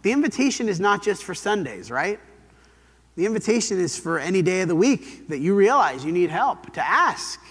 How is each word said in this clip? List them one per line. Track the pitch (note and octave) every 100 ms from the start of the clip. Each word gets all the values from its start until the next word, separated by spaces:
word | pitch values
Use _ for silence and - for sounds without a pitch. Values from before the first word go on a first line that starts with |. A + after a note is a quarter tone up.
the | G3
invitation | C#4 D4 - C4+ - A3+
is | F3
not | G3+ G3+
just | G#3 G3 -
for | F3
Sundays, | G3+ G#3 C#3 G2 F#2
right? | B2 F3 G#3 - - - _ _ _ _ _ _ -
The | G3
invitation | A3 - A#3 - F#3+
is | E3+ -
for | E3 E3
any | D3 F#3+
day | E3+ F#3
of | F3+
the | E3
week | A#3+ B3 - - -
that | D3
you | D#3+
realize | G3+ G3+ C#4 D#3+ B2+ D3
you |
need | F3 E3+
help, | E3 C4 - -
to | - C#3
ask. | B3 E4+ - - - -